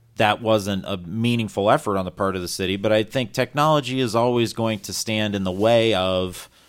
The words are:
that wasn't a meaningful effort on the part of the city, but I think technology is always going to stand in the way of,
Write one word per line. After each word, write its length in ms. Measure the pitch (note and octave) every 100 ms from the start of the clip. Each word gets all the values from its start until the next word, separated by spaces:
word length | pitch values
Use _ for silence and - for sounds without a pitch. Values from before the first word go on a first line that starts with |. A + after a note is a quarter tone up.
| _ -
that 260 | G#2+ G#2+
wasn't 420 | A2 A2 G2 G2 -
a 100 | F#2+
meaningful 760 | F2 A2 A#2 A#2 G#2+ G#2 G2+
effort 260 | D3 A2 G2
on 80 |
the 60 | F2+
part 260 | - G2 F#2
of 60 |
the 60 | F2
city, 280 | - F#2+ G2
but 160 | G#2+
I 100 | G#2+
think 300 | G#2 C3+ A2+
technology 680 | - A#2+ C#3+ D#3 D3+ B2+ C3
is 140 | B2
always 380 | A#2 B2 A#2+ A2+
going 280 | - A2+ G#2+
to 120 | -
stand 420 | F#2 - G#2+ G#2+
in 100 | G2+
the 80 | F#2+
way 420 | F#2 A2 A#2 A2+
of, 540 | F#2+ F#2 F#2 F#2 F2+ - _